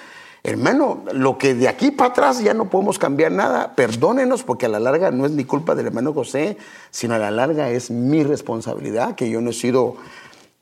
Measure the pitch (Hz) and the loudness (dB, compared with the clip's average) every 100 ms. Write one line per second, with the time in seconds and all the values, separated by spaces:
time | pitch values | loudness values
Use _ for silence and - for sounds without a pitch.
0 | - - - - - 131 156 269 262 - | -20 -20 -20 -10 -6 0 2 2 2 -2
1 | - 135 131 127 135 123 123 - 277 285 | -6 0 0 2 2 4 2 2 0 2
2 | 254 254 285 247 208 220 196 190 202 - | 2 4 2 2 2 0 0 0 0 0
3 | 170 143 160 180 214 254 - - 117 117 | 0 2 2 2 0 0 -2 0 0 2
4 | 165 254 254 247 - 120 117 107 123 156 | 2 2 0 0 -2 -2 -2 0 0 2
5 | 185 127 143 151 131 123 160 147 120 113 | 2 0 0 -2 -2 -2 0 -2 -2 -2
6 | 139 147 117 135 180 202 - - - - | -2 -2 -4 -2 -4 -6 -14 -20 -16 -6
7 | 117 113 104 110 139 151 131 120 - 120 | -2 0 0 0 0 0 -2 -2 -4 -2
8 | 127 160 143 147 - 113 - - 139 107 | 2 2 2 0 -4 -6 -6 -8 -4 -2
9 | 233 196 120 113 120 113 123 127 113 - | -2 -2 -2 -2 -2 -2 0 2 0 -2
10 | - - - - - _ | -14 -20 -20 -20 -20 _